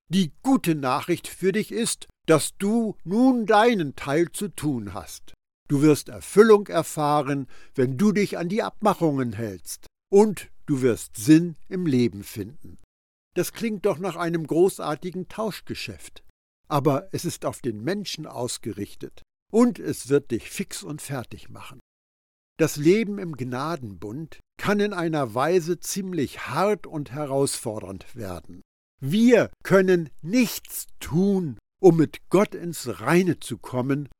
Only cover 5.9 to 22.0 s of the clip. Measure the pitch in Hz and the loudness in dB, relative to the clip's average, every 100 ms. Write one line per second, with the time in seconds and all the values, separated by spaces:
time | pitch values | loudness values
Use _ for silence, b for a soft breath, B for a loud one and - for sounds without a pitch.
5.9 | 147 - 107 - 190 226 208 202 170 151 | 4 0 -14 -2 6 8 8 4 -2 -2
6.9 | - 147 147 135 143 131 b b - 127 | -2 0 2 0 -4 -6 b b -2 -2
7.9 | 131 208 208 202 185 170 208 202 - 208 | 2 2 2 0 -2 -4 -2 -4 0 0
8.9 | 185 165 139 123 104 113 92 - - - | 2 0 0 -2 -4 -8 -8 -14 -16 -18
9.9 | _ _ 202 220 180 - - - 139 127 | _ _ 4 6 2 -10 -16 -4 0 2
10.9 | 104 - - 107 156 175 151 - 185 175 | 0 -4 -8 6 6 6 -6 -10 -4 0
11.9 | 127 120 101 98 117 101 - 98 82 - | 2 2 0 -12 -10 -10 -10 -16 -16 -20
12.9 | _ _ _ _ - 170 - 226 214 202 | _ _ _ _ -4 -4 -4 -6 -2 -2
13.9 | 156 190 170 170 170 156 151 185 - - | -2 -4 -4 -4 -2 0 4 4 2 -6
14.9 | 156 185 180 180 - 220 - - 113 - | -6 -6 -10 -10 -6 -6 -8 -10 -10 -10
15.9 | 92 - - - _ _ _ _ 151 139 | -12 -16 -18 -20 _ _ _ _ 0 2
16.9 | 135 - 143 175 - 156 - 123 107 120 | 0 -2 -6 -6 -6 -8 -6 -8 -6 -6
17.9 | 202 196 - 151 123 123 - 120 101 104 | -6 -6 -10 -12 -8 -8 -6 -8 -8 -10
18.9 | - 67 - - _ _ 214 247 185 - | -10 -16 -16 -20 _ _ 4 4 2 -6
19.9 | 143 123 143 139 113 - - 196 - 185 | -6 0 0 0 -6 -6 -10 -10 -10 -12
20.9 | 151 - 139 117 - - 107 - 131 _ | -12 -10 -10 -10 -16 -16 -16 -18 -20 _
21.9 | _ | _